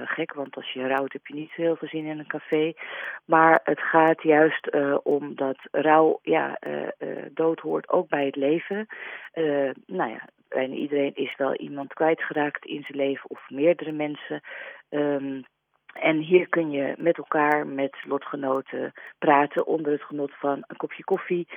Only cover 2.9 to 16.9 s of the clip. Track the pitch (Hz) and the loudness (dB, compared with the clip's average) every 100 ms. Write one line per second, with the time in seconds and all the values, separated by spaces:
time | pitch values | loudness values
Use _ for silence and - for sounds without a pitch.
2.9 | - - - - 160 160 160 - 151 - | -10 -10 -10 4 8 10 8 4 -2 4
3.9 | 165 160 160 160 151 156 - - 143 143 | 6 6 6 6 8 6 4 -2 0 2
4.9 | 139 - 147 143 143 135 131 - 147 156 | 0 2 0 -2 -4 -4 -4 -4 0 6
5.9 | 156 160 - - 160 139 - 147 147 147 | 8 6 4 2 0 0 -6 -8 -6 -6
6.9 | - - - - 147 160 165 156 156 - | -8 -8 -8 -10 -2 0 0 -2 -4 0
7.9 | 180 165 147 139 143 135 170 - 202 220 | 0 0 -2 -2 0 0 0 -2 -6 -8
8.9 | - - - - - 156 143 135 - - | -12 -14 -14 -12 -4 0 0 -2 -4 -10
9.9 | 185 131 127 - _ - - 131 135 147 | -6 -4 -6 -16 _ -6 -4 -2 -4 -2
10.9 | 143 139 139 135 - 135 - 147 143 139 | 0 0 -2 -6 -2 -2 -2 -6 -10 -10
11.9 | - 160 165 - 151 147 - - 151 143 | 0 2 2 -2 -2 -2 -4 -10 -12 -10
12.9 | 139 139 135 - - - 131 160 165 151 | -2 -2 -2 -8 -16 -12 0 2 2 -2
13.9 | 151 151 147 - 151 - - - - - | -4 -6 -6 -10 -12 -10 -14 -14 -18 -8
14.9 | 147 147 143 139 135 127 _ _ _ _ | -2 0 -2 -4 -8 -12 _ _ _ _
15.9 | - 156 156 156 180 170 170 160 139 135 | -2 0 0 4 4 4 -2 0 -2 -4